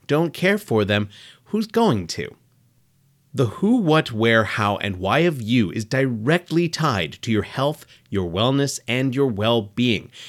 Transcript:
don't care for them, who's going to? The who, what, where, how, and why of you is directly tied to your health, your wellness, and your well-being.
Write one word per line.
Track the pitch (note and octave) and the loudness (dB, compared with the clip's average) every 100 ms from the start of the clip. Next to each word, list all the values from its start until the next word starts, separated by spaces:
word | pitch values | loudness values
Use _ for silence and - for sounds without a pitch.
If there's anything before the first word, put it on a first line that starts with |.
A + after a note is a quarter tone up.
| - | -2
don't | D3 E3+ | 0 0
care | - F#3 G#3 | 0 0 0
for | - A2+ | 0 0
them, | G2+ G#2 G#2 - - - - | 2 0 -2 -10 -20 -20 -4
who's | G#3 A3 | -4 -2
going | A3+ A3+ A2 E2 | 2 2 2 -2
to? | - - - _ _ _ _ _ _ _ _ _ | -8 -10 -12 _ _ _ _ _ _ _ _ _
The | B2+ A#2+ | -2 -2
who, | - G3 B3 | 0 2 2
what, | F3 D#3 D3+ | 4 2 2
where, | A2 A2+ A2+ | 0 4 4
how, | G#2 - G#2 G2+ | 2 0 -2 -2
and | G2+ F#2 | -4 -4
why | F#2+ C3 | 0 2
of | F3 C#3+ | 2 0
you | G#2+ B2 F2+ | 0 2 2
is | A2 | -2
directly | G#2+ C3+ C3+ A2+ A2+ E3+ - D#3+ E3+ | -4 -2 0 -2 0 0 0 0 0
tied | - D#3+ G#2 D#2 - | 0 0 0 -2 -6
to | - | -2
your | G#2+ | -2
health, | - - C#3 D#3 - - - | -2 -2 -4 -4 -14 -20 -8
your | G2 F2+ | -4 -2
wellness, | F2 A#2+ C#3 C#3 - - | 0 0 2 -2 -4 -4
and | B2 C3+ B2 | -2 0 0
your | C#3 | 0
well-being. | G2 A2 A#2 G#2 - B2 F#2+ - - | 0 0 0 -2 0 0 0 -4 -20